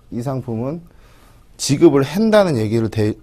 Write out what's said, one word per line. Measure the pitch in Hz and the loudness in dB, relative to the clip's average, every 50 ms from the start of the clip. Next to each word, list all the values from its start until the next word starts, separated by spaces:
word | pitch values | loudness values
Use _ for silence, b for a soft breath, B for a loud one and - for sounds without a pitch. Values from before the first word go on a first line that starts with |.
| _ - | _ -12
이 | - 117 | -10 -8
상품은 | 120 139 135 131 117 123 117 110 120 135 156 175 170 b b b b b b b b b b b b b - - | -6 -6 -6 -6 -6 -6 -6 -6 -6 -6 -8 -10 -14 b b b b b b b b b b b b b -16 -10
지급을 | - - 139 160 175 165 139 139 131 | -4 -4 0 4 6 6 6 4 0
한다는 | 131 143 202 226 220 214 214 196 180 147 | 0 -2 -2 0 2 4 4 2 2 0
얘기를 | 113 110 104 110 117 113 104 | -2 -2 -2 -2 -2 -2 -2
대-, | - 113 104 107 - - | -2 -2 -2 -2 -2 -4